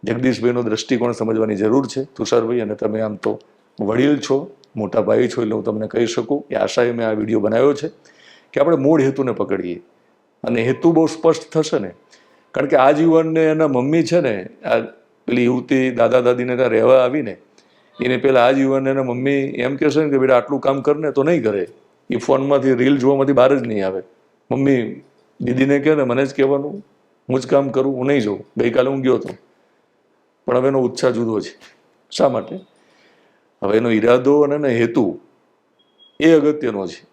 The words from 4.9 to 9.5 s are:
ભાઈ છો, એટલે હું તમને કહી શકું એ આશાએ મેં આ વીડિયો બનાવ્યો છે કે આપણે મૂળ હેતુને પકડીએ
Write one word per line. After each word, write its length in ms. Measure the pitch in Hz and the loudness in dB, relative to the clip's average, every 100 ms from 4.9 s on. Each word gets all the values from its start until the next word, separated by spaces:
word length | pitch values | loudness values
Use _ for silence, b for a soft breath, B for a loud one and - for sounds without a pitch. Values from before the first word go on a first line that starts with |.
| 117 | -2
ભાઈ 280 | 107 110 123 | 0 0 0
છો, 140 | - | -2
એટલે 120 | 117 | -4
હું 100 | 110 | -4
તમને 220 | - 107 107 | -4 -6 -6
કહી 200 | 110 117 | -2 -2
શકું 400 | 120 110 143 - | -2 -4 -4 -4
એ 40 | |
આશાએ 380 | 101 104 - 120 | -4 -2 0 -2
મેં 160 | 117 113 | 0 -4
આ 20 | |
વીડિયો 300 | 110 107 113 | -2 -2 -2
બનાવ્યો 320 | 104 113 135 | 0 2 2
છે 140 | 143 156 - b b b b b | 0 -6 -12 b b b b b
કે 80 | - | -2
આપણે 160 | 165 160 | 2 2
મૂળ 260 | 135 160 | 2 2
હેતુને 300 | 135 131 131 | 2 0 -4
પકડીએ 480 | 104 95 | -4 -4